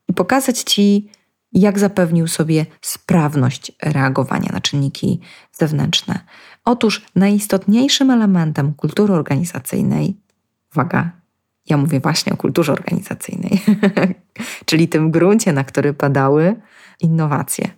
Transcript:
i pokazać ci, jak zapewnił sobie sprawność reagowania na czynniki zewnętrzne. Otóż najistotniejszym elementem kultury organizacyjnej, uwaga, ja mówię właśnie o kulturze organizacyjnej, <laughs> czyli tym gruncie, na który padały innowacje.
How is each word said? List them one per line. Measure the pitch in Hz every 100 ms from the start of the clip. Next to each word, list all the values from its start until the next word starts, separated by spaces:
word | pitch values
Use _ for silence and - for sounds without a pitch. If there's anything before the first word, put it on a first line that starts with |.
| -
i |
pokazać | 180 180 262 262 -
ci, | - - 202 202 208 _ _ _ _
jak | 185 208 202
zapewnił | 202 196 175 170 165
sobie | - 160 156 156 _
sprawność | - - - 170 147 151 127 127 - -
reagowania | - 139 135 135 127 - -
na | -
czynniki | - 143 139 - - - - - _
zewnętrzne. | - 156 147 147 - - 180 - - - - -
Otóż | 247 220 - - -
najistotniejszym | 196 208 208 190 185 226 277 - 269
elementem | 240 214 180 160 151 143
kultury | 147 156 - 208
organizacyjnej, | 180 - 139 175 - - - - 156 151 202 _ _ _ _ _
uwaga, | 156 175 - 170 - _ _ _ _ -
ja | 151
mówię | 143 131
właśnie | 135 156 -
o | -
kulturze | - 139 170
organizacyjnej, | - - - - - - - - 190 - 202 196 190 180
<laughs> | - _ - 233 - -
czyli | 160 170
tym | 156 160
gruncie, | 160 175 220 208
na | 139
który | 131 - 147
padały | 143 139 139 135 147 165 233 - - - -
innowacje. | 165 165 156 147 175 - -